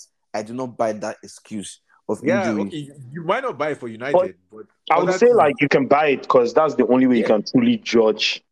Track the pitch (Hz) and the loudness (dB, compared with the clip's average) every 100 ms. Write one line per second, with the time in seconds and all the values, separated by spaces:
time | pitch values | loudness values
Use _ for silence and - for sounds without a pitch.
0 | - _ _ 107 110 123 127 107 113 107 | -20 _ _ -12 -10 -10 -10 -4 -4 -4
1 | 107 - 101 - - 107 92 - _ _ | -10 -12 -18 -20 -14 -14 -14 -20 _ _
2 | - 107 127 185 - 104 101 135 139 143 | -10 -6 -2 -2 -2 -4 -6 -10 -14 -20
3 | 123 160 160 233 262 147 151 139 120 110 | -18 -12 -4 -4 -4 -6 -6 -6 -12 -10
4 | 131 175 185 - _ 110 - _ - 165 | 0 0 0 -8 _ -20 -20 _ -2 0
5 | 175 - 240 233 147 127 143 151 123 143 | 0 2 4 6 2 2 0 0 2 2
6 | 156 127 - 131 117 156 156 123 113 127 | 2 -2 2 2 4 2 0 0 2 4
7 | 131 120 107 107 - 131 117 113 - 120 | 4 2 2 0 2 0 2 0 0 2
8 | 110 107 - - _ | 2 0 -4 -6 _